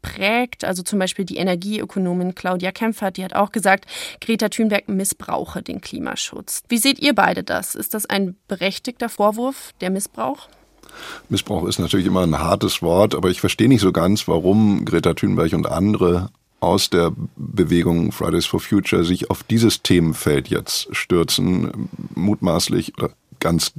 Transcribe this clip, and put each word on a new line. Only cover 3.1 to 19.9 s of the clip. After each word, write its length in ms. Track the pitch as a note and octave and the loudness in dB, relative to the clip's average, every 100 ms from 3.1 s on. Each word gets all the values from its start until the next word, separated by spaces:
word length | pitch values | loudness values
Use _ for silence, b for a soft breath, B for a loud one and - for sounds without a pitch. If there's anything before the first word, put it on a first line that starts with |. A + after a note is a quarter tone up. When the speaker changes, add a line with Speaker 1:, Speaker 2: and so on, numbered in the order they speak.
| F#3 | -6
Speaker 1:
die 60 | |
hat 120 | F#3 - | -4 -2
auch 160 | G3+ | 0
gesagt, 340 | A3 F#3+ G3 B B B B | 2 2 2 B B B B
Greta 280 | - A3 G#3 | -2 0 0
Thunberg 400 | - A3 G3+ - | 0 0 0 0
missbrauche 760 | F#3+ G3+ - - - - - | -2 -2 -6 -6 -6 -6 -8
den 180 | - - | -10 -12
Klimaschutz. 280 | - - C2+ - - - - - - | -12 -8 -8 -6 -8 -10 -10 -10 -4
Wie 80 | A#3 | 0
seht 220 | C#4 C4+ | 2 2
ihr 140 | C#4+ | 2
beide 300 | G#3 F#3 F3+ | 4 2 0
das? 300 | G3 - - | -4 -6 -6
Ist 180 | - - | -8 -8
das 140 | G#3+ - | -6 -4
ein 280 | G3+ F#3+ F#3 - | -2 -2 -6 -10
berechtigter 640 | F#3+ F#3 - - - A#3 | -4 -4 -4 -10 -8 -6
Vorwurf, 640 | - G#3 G#3+ B3+ C4+ - - | 0 0 0 -4 -6 -14 -8
der 80 | F#3 | -4
Missbrauch? 580 | F#3+ - - B3+ - - _ _ _ B B B B - | -4 -6 -6 -6 -6 -14 _ _ _ B B B B -4
Speaker 2:
Missbrauch 380 | G2 - F2 F2+ | -4 -2 -2 -2
ist 120 | - | -2
natürlich 280 | F2 G2 F2+ | 0 2 2
immer 160 | F#2 | 2
ein 160 | E2 D2 | 2 2
hartes 420 | E2 G2 G2 - | 2 2 0 0
Wort, 340 | E2 F2+ G#2+ | 2 4 4
aber 140 | - F#2 | 2 0
ich 120 | F2+ | 0
verstehe 280 | F#2+ - A#2+ | 0 2 4
nicht 140 | A#2+ | 6
so 100 | F#2 | 4
ganz, 340 | - F2+ G#2 - | 4 4 2 2
warum 600 | E2+ F2+ G#2+ G#2+ G2 - | 2 4 4 4 2 0
Greta 260 | E2+ E2 | 2 2
Thunberg 400 | E2 G2+ F2+ E2 | 2 0 2 0
und 180 | D#2+ E2 | 0 -2
andere 600 | E2+ G#2 G#2 F2+ F2 F#2+ _ _ _ | 0 0 2 2 2 -2 _ _ _
aus 280 | - F#2+ - | 2 2 2
der 240 | F2 E2+ - - - | 2 2 0 -8 -10
Bewegung 720 | - - D#2+ F2 E2+ E2+ E2 | -4 0 2 4 4 2 0
Fridays 360 | - - E2+ - | -2 -2 0 0
for 120 | - | -2
Future 460 | - G2+ - F2+ | 0 0 2 2
sich 240 | E2+ F2+ - | 2 0 -2
auf 140 | F#2 | -4
dieses 400 | - A2+ A2+ - | -2 2 4 2
Themenfeld 640 | - | 2